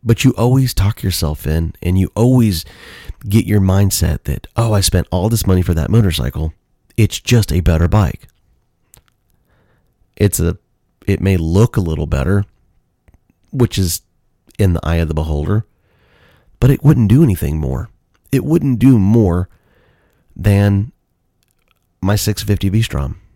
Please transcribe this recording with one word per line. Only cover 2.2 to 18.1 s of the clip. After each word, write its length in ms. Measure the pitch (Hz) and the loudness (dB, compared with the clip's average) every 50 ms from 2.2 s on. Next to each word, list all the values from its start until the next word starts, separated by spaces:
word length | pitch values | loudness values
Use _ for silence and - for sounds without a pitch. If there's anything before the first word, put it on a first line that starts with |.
| 113 123 131 123 117 110 95 80 - - - - - - - - - - - _ - 113 | 2 4 4 4 2 2 0 -2 -6 -12 -20 -20 -20 -20 -20 -20 -18 -18 -18 _ -8 0
get 180 | 98 113 - | 0 0 2
your 140 | - 104 104 | 2 0 2
mindset 640 | 95 95 92 98 101 98 - - - - 73 - _ | 2 2 2 2 2 0 0 -2 -2 -2 -2 -4 _
that, 240 | - 71 - - - _ | -8 -8 -8 -10 -10 _
"Oh, 160 | - 117 117 107 | -4 -2 0 0
I 80 | 101 | 0
spent 260 | 95 - - 92 80 _ | 0 0 0 -2 -2 _
all 180 | - 92 87 92 | -4 -2 -2 -2
this 180 | 117 110 - | -2 -2 0
money 160 | - 92 90 87 | 0 0 0 2
for 120 | - 87 | 0 -2
that 160 | 80 78 - | -2 -2 0
motorcycle. 600 | 92 117 110 95 78 - 62 64 - - 80 78 - _ _ _ _ _ _ _ _ | 2 2 2 2 0 -2 -6 -6 -6 -6 -8 -8 -8 _ _ _ _ _ _ _ _
It's 240 | - 110 101 - - | -2 -2 -2 -2 -6
just 320 | _ - 120 117 104 - - | _ 0 2 2 2 0 -2
a 80 | 87 | 0
better 280 | 87 - 85 80 82 82 | 2 2 2 2 2 2
bike." 380 | 80 107 101 - - - - - _ _ _ _ _ _ _ _ _ _ _ _ _ _ _ _ _ _ _ _ _ _ _ _ _ _ _ _ _ _ _ _ _ _ _ _ _ | 2 2 2 0 -2 -8 -16 -20 _ _ _ _ _ _ _ _ _ _ _ _ _ _ _ _ _ _ _ _ _ _ _ _ _ _ _ _ _ _ _ _ _ _ _ _ _
It's 240 | - 104 101 - - | -2 -2 0 0 0
a, 180 | 82 85 85 - _ _ _ _ _ _ _ _ - | -2 -2 -2 -4 _ _ _ _ _ _ _ _ -4
it 140 | - 98 - | -4 -2 0
may 160 | - 98 98 | 0 0 0
look 400 | 90 82 80 85 95 110 120 - | 0 0 0 2 2 2 2 2
a 40 | - | -2
little 260 | 95 82 80 78 78 | -4 -2 -4 -4 -4
better, 380 | 73 - 69 67 80 98 101 101 _ _ _ _ _ _ _ _ _ _ _ _ _ _ _ _ _ _ _ _ _ - | -4 -4 -4 -2 -2 -2 -2 -2 _ _ _ _ _ _ _ _ _ _ _ _ _ _ _ _ _ _ _ _ _ -2
which 260 | 139 123 110 - - | 0 0 0 0 -2
is 240 | 95 87 - - _ _ _ _ _ _ _ _ _ _ _ - | -4 -2 -4 -8 _ _ _ _ _ _ _ _ _ _ _ -2
in 140 | 107 95 85 | 0 0 0
the 80 | - - | 0 -2
eye 140 | - 85 | -2 -2
of 120 | 85 82 80 | -2 -2 -2
the 60 | 78 | -2
beholder, 500 | 78 78 78 78 73 76 82 101 107 113 _ _ _ _ _ _ _ _ _ _ _ _ _ _ _ _ _ _ _ | -4 -4 -4 -4 -6 -4 -2 -4 -4 -4 _ _ _ _ _ _ _ _ _ _ _ _ _ _ _ _ _ _ _
but 120 | - 127 | 0 0
it 120 | 139 - - | 0 2 2
wouldn't 260 | 139 156 131 117 98 | 2 2 4 4 4
do 140 | 104 135 170 | 4 4 4
anything 360 | 135 95 85 - 71 76 78 | 4 2 0 -2 -4 -4 -4
more. 300 | 76 65 65 - - - _ _ _ _ | -4 -4 -6 -6 -8 -10 _ _ _ _